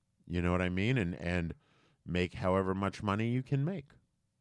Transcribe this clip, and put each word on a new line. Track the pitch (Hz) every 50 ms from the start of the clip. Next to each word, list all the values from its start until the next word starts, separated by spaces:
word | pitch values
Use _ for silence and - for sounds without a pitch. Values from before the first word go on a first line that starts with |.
| _ _ _ _ _
You | - 82 87
know | 87 87 90
what | 87
I | 92 90
mean? | 90 92 101 117 135
And, | 127 92 85 90
and | - 82 87 90 87 85 80 - _ _ _ _ _ _ _ _ _ -
make | - 82 90 90 87 -
however | - - 92 92 95 95 92 95
much | 98 98 95 - - 107
money | 101 98 107 110 117
you | 123 127 131
can | - 143 135 139
make. | 170 196 170 - - - - _ _ _ _ _ _ _ _